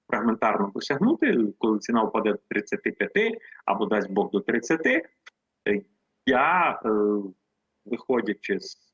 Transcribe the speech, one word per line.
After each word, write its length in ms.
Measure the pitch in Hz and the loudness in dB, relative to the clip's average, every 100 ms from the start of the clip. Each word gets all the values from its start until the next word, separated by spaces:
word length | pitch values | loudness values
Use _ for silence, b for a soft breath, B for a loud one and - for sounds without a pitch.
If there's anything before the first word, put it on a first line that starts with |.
| - | -6
фрагментарно 640 | 113 113 110 113 107 101 - | 0 0 2 2 2 -2 -4
досягнути, 720 | - 139 220 330 294 143 107 - | -4 0 2 4 2 2 0 0
коли 220 | 113 107 | 0 0
ціна 240 | - 117 | 0 0
впаде 280 | 110 117 104 | 0 0 0
до 80 | 104 - | -2 -4
тридцяти 420 | 104 - 101 - | -6 -4 -4 -4
п'яти 460 | - 101 196 226 233 B B - | -4 -2 0 0 -2 B B -4
або, 200 | 98 101 | -2 0
дасть 260 | 107 95 | -2 0
Бог, 200 | 98 98 | -2 0
до 80 | 101 | -2
тридцяти, 680 | - 117 - 165 - 285 - _ - _ _ _ - | -2 -2 0 -2 2 0 -2 _ -20 _ _ _ -4
е, 140 | 104 98 _ _ _ - | -4 -4 _ _ _ 0
я, 560 | 127 147 180 160 - 113 | 2 2 2 0 0 -2
е, 40 | 107 104 104 98 90 _ _ _ _ 104 | 0 2 0 -4 -14 _ _ _ _ -8
виходячи 720 | 120 - 127 107 101 - 95 | -8 -2 -2 -2 -6 -4 -6
з 160 | - - _ | -6 -18 _